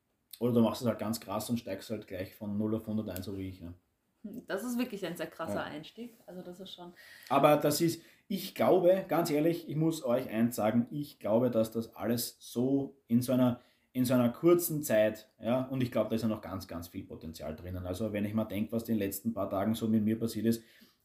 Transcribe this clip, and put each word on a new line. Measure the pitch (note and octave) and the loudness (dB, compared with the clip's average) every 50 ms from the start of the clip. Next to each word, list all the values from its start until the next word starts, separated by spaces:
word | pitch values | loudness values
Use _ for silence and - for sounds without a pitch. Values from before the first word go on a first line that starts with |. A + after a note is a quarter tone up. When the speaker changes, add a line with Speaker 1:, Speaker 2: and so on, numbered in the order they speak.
| _ _ _ _ _ _ - - | _ _ _ _ _ _ -10 -4
Speaker 1:
oder | A2+ B2 A#2+ | -2 2 4
du | A#2 A2+ | 4 4
machst | A2 - - | 4 2 0
es | C3 A#2 | -2 -2
halt | G#2 - | -2 -2
ganz | G#2+ G#2 A2+ - | -2 -4 -4 -6
krass | - F#2+ G2 G#2+ A2 - | -6 -4 -4 -4 -4 -2
und | A#2+ A#2 | -4 -4
steigst | - - F#2+ F#2+ - - | -4 -6 -8 -8 -8 -8
halt | A2+ G2+ G#2 | -8 -8 -8
gleich | - F#2+ F2+ G2 - - | -10 -8 -8 -8 -10 -10
von | - G#2+ G#2 G2+ | -10 -8 -6 -2
null | G#2 G#2+ G#2+ A2 | -2 0 0 0
auf | A2 A2 | -2 -2
hundert | - G#2+ G#2+ G#2 F#2+ | -2 -4 -4 -4 -4
ein, | F2+ F#2 F#2+ | -6 -8 -8
so | A2 G2 | -8 -8
wie | F#2+ F#2+ F#2+ | -8 -8 -8
ich, | F#2 F#2 | -10 -12
ne? | E2 E2+ F2+ - _ _ _ _ _ _ _ _ - G#3 - - - - | -14 -16 -16 -16 _ _ _ _ _ _ _ _ -16 -14 -12 -12 -10 -8
Speaker 2:
Das | - G3 A3 | -8 -6 -6
ist | B3 A#3+ A#3 | -4 -4 -4
wirklich | B3+ B3+ - F#3 F3+ | -4 -4 -4 -8 -6
ein | E3 E3+ | -6 -6
sehr | E3+ D#3+ D#3+ | -6 -8 -10
krasser | - - E3 F3+ G3+ | -8 -10 -6 -4 -4
Speaker 1:
Ja. | F3 - | -4 -4
Speaker 2:
Einstieg, | - D3 D3+ D#3 - - - A#3+ A#3+ - _ _ | -6 -8 -12 -12 -14 -14 -16 -16 -16 -16 _ _
also | - F3 F#3 E3+ | -18 -16 -14 -14
das | F3 F3+ F3+ | -14 -14 -14
ist | F#3+ F#3+ - | -14 -16 -16
schon | - F3 F3 F3+ - - - - - - - | -16 -16 -18 -18 -20 -20 -20 -20 -16 -6 0
Speaker 1:
Aber | B2+ C#3+ C#3+ D3+ D3+ | 2 6 6 8 6
das | D3 - D3 D3 - | 6 4 2 2 4
ist, | E3+ D#3+ - - - - - _ _ | 2 2 0 0 -8 -18 -20 _ _
ich | - G3+ F#3 - - - | -8 -6 -6 -6 -6 -2
glaube, | - A#2+ A#2+ D#3+ F#3+ F3+ F3 F#3 F#3+ F#3 | 2 4 6 6 6 6 6 4 4 2
ganz | - - D#3+ E3 - | -2 0 0 0 2
ehrlich, | D3 D3 D3+ E3+ E3 - - - | 2 2 2 2 2 0 -4 -6
ich | C#3+ | -2
muss | D3+ D#3 D#3+ D#3 - - | 0 2 2 0 0 0
euch | B2 A#2+ C3 C3 A2+ | 0 0 0 0 -2
eins | G#2 A2 A#2 A#2+ A#2+ | 0 2 2 2 2
sagen, | - G#2 G#2+ A2+ A#2+ A#2 - | 2 2 2 4 2 2 0
ich | - D3 D3 - - _ | -2 -6 -8 -8 -10 _
glaube, | - G2+ G#2+ A#2 B2+ B2 | -2 2 4 4 4 4
dass | A#2 A2+ A2 A2 | 2 2 0 0
das | - A#2 A2+ - - | 0 -6 -6 -6 -8
alles | - F#2 A2 A#2+ A#2+ A#2+ - - _ | -6 -2 -2 -2 -2 -2 -6 -8 _
so | - - - A#2+ B2 C3 C#3 C#3 C3+ - - _ _ | -16 -8 -4 -2 0 2 2 0 0 -2 -8 _ _
in | - A#2 A#2+ B2 | 2 2 2 2
so | B2+ B2+ | 4 2
einer, | B2+ B2+ B2 A#2+ - - _ _ _ _ _ - | 4 4 4 2 0 -6 _ _ _ _ _ -4
in | B2+ B2+ | -2 0
so | A#2+ B2+ | 2 4
einer | B2+ A#2+ A#2 | 4 4 2
kurzen | A#2+ - - E3+ F3 F3 E3+ - D#3+ D3 D3 | 2 4 6 6 6 6 4 0 -2 -2 0
Zeit, | - A#2 G#2+ G#2+ G#2+ G#2 - - _ _ - | 2 4 4 4 4 2 -2 -12 _ _ -8
ja, | - A2 B2 B2+ B2+ | -2 0 0 0 0
und | - C3+ C3 | -2 -2 -2
ich | C3 A#2 - | -2 0 2
glaube, | A#2 G#2+ - | 0 0 0
da | A2+ | 0
ist | A2 A2 | 0 0
ja | A2+ | 0
noch | G#2+ G#2 | -2 -2
ganz, | - E2+ F2+ F#2+ F#2 | -4 -8 -8 -8 -8
ganz | - F2+ E2+ F2+ - | -8 -10 -10 -10 -10
viel | - F#2+ F#2 | -12 -12 -12
Potenzial | - - - E2 D#2+ E2 - D2+ D2+ D#2 | -12 -14 -14 -14 -14 -12 -10 -10 -10 -10
drinnen. | D#2 E2+ F2+ F#2 F2+ F2+ | -10 -10 -10 -8 -8 -6
Also | F2+ F#2 F#2+ A2 G#2+ G2+ | -6 -4 -4 -4 -2 -2
wenn | G#2 G2+ | -2 -2
ich | G#2 G#2+ | 0 0
mal | A2 A2 | -2 -2
denke, | A2 F#2+ G2+ A2+ A2+ A#2 | 0 -2 -4 -4 -2 -2
was | A2+ A2+ | -4 -2
die | - A2+ | 0 0
letzten | G#2+ G2 G2 G2 - - A2+ A2+ | 0 0 -2 -4 -4 -4 -4 -2
paar | G2+ F#2+ G2+ | -2 -2 -2
Tagen | G2+ F#2+ G2+ G#2+ A2+ | 0 0 0 0 0
so | A#2 A#2 | 0 0
mit | A2 A2 A2 G#2 | 2 2 4 4
mir | G#2+ A2 A2+ | 2 0 0
passiert | A#2 A2 - G#2+ G#2 | -2 -4 -2 0 2
ist, | A2+ A2+ A2+ - _ _ - - _ _ _ _ | 2 2 2 -2 _ _ -20 -20 _ _ _ _